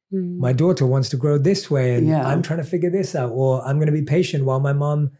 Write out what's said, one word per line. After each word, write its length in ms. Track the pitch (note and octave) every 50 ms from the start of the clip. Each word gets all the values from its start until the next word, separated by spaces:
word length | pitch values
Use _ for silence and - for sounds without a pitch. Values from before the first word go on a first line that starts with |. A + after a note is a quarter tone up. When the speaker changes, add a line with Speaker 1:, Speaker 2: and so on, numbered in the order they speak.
| _ _ G3
Speaker 1:
Mm. 240 | F#3+ F3+ F3 F3 F3
Speaker 2:
my 160 | B2 B2 C3
daughter 320 | B2 D#3 F3+ F3+ - C#3
wants 240 | B2+ C3 C3+ B2+ -
to 80 | - B2+
grow 200 | B2+ D3 D3 D3
this 320 | C3+ F3 G3 - - -
way, 260 | D3+ C3+ B2+ B2+ B2
and 120 | A#2+ D#3 D#3
Speaker 3:
Yeah. 180 | D#3 D3+ B2+ C3
Speaker 2:
I'm 140 | C#3+ E3+
trying 180 | E3+ - D#3 E3+
to 60 | D3
figure 240 | - C#3+ C#3+ F3 F3
this 240 | F3 G3 F#3 - -
out, 160 | D3+ B2 A#2+ A2+
or 320 | C3 C3+ C3 B2+ B2+ - C3+
I'm 120 | C#3+ D3+
gonna 120 | D#3 D3+
be 120 | D3+ D#3 C#3+
patient 420 | - C#3+ F3 F3+ - - C#3+ C3+
while 140 | C3 C3 C3+
my 120 | C3+ C#3 C#3+
mom 380 | C#3+ C#3+ D3 D3 D3 D3 C#3 - -